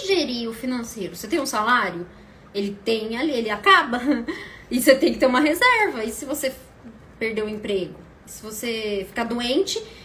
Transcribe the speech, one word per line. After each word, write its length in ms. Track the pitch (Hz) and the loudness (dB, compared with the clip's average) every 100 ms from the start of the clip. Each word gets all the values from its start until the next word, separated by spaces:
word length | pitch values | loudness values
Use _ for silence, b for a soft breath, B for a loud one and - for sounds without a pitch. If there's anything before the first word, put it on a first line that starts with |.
| 381 | 0
gerir 420 | 370 254 240 233 | 2 0 -2 -6
o 40 | |
financeiro. 640 | 226 254 247 233 220 175 - | -6 -4 -4 -6 -8 -8 -8
Você 100 | 208 | -4
tem 140 | 330 | -2
um 60 | 262 | 0
salário, 600 | 220 220 247 196 175 175 B B B B | 0 2 2 2 -4 -10 B B B B
ele 220 | 202 202 202 | -6 -4 -4
tem 320 | - 226 214 233 | -2 0 -2 -2
ali, 160 | 311 | -2
ele 180 | 254 220 | 0 -2
acaba. 500 | 208 392 359 294 240 | 2 6 6 4 0
<laughs> 580 | 254 240 233 349 - - - | 0 0 -2 -8 -12 -16 -4
E 120 | 247 | 4
você 120 | 262 | 6
tem 200 | 262 339 | 8 6
que 40 | 226 | 4
ter 60 | |
uma 160 | 262 247 | 2 4
reserva. 640 | 302 349 494 466 403 247 | 2 4 4 4 2 -2
E 60 | 220 | -6
se 160 | - 294 | -6 -6
você 260 | 294 262 - - - - - - - | -4 -4 -6 -14 -20 -20 -20 -20 -6
perder 240 | 226 214 | -4 -2
o 60 | 214 | -4
emprego? 460 | 214 220 196 160 - - - - | -6 -4 -4 -4 -10 -20 -20 -20
E 40 | |
se 120 | - | -16
você 640 | 214 214 240 226 214 202 185 | -14 -8 -6 -4 -4 -4 -4
ficar 160 | - | -4
doente 580 | 226 240 240 285 392 440 B B | -4 -2 0 0 0 -2 B B